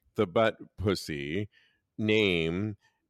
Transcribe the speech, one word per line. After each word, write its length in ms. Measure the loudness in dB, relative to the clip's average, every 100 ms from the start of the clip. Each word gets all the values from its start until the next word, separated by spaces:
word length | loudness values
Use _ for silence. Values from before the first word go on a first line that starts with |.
| _ -2
the 100 | 0
butt 300 | 2 2 0 -10 -4
pussy 680 | -2 -2 -4 -8 -6 -6 -6 _ _ _ _ -4
name, 800 | 0 2 4 2 0 -2 -4 -8 _ _